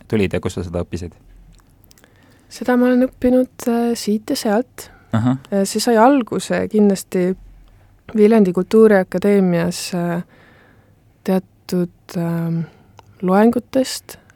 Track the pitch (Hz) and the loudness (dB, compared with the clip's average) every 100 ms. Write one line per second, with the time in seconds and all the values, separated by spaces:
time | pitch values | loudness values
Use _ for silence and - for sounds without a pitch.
0 | - 110 95 90 95 - 85 87 87 87 | -6 -2 -2 -4 -6 -8 -8 -8 -8 -10
1 | 87 - _ - - _ _ _ _ _ | -14 -16 _ -20 -20 _ _ _ _ _
2 | _ _ _ _ _ - 233 247 247 254 | _ _ _ _ _ -10 -2 0 2 2
3 | 262 - 254 254 254 - - 233 233 233 | 0 0 2 2 2 -4 -4 -2 -2 -4
4 | - 214 214 269 226 202 254 - - - | -4 -4 -4 -4 -2 -2 -4 -12 -20 -20
5 | _ 113 120 131 - 196 196 220 226 226 | _ -2 0 -2 -4 -2 -2 -2 0 4
6 | 233 285 226 185 - 180 185 214 208 190 | 4 4 0 -6 -4 -4 -2 2 2 0
7 | - 185 180 185 - - _ _ _ _ | -4 -4 -2 -4 -12 -20 _ _ _ _
8 | - 220 208 226 190 180 185 220 220 202 | -8 2 4 6 4 0 0 4 6 4
9 | 185 185 202 202 185 170 170 175 - 180 | 0 -2 0 2 2 0 -2 -4 -8 -6
10 | 170 170 - _ _ _ _ _ _ _ | -4 -6 -8 _ _ _ _ _ _ _
11 | _ _ - 190 - _ - 180 175 - | _ _ -4 -4 -4 _ -6 -4 -4 -8
12 | _ 180 170 170 165 165 165 _ _ - | _ -8 -4 -4 -4 -6 -8 _ _ -20
13 | _ _ 180 190 220 240 - 269 262 - | _ _ 0 4 4 2 -2 -4 -4 -6
14 | - - _ | -16 -20 _